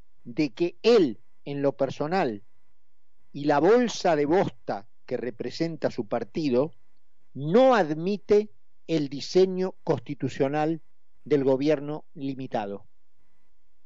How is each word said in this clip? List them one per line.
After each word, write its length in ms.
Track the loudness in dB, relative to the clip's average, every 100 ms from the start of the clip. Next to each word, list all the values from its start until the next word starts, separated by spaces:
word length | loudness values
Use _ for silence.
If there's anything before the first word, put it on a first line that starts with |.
| -14 -14
de 260 | -8 -2 -2
que 260 | 0 -4 2
él, 380 | 6 6 6 2 -10 -12
en 180 | -8 0
lo 140 | 0 2
personal, 680 | -2 -2 -2 2 0 -2 -8 -14 -14 -14 -14 -14 -14 -14 -12
y 120 | -4
la 160 | 2 4
bolsa 560 | 6 6 4 2 2 4
de 100 | 4
bosta 600 | 4 2 -2 -6 -6 -6 -14 -6
que 100 | -4
representa 720 | -4 -6 -8 -4 -4 -2 -2
su 180 | -2 -2
partido, 640 | -4 -4 -2 2 4 2 -2 -14 -14 -14 -14 -12
no 420 | -8 2 6 8
admite 760 | 6 4 0 -2 -2 4 4 4 -6 -14 -14 -2
el 220 | 0 0
diseño 680 | -4 0 4 4 4 -4 -4
constitucional 1000 | -2 -2 -2 -4 -4 0 0 2 0 0 -6 -14 -14 -14
del 200 | 0 2
gobierno 600 | 4 4 4 2 0 -6 -8
limitado. 720 | -8 -6 -6 -4 -4 -4 -6 -10 -14 -14 -14 -14 -14 -14 -14 -14 -14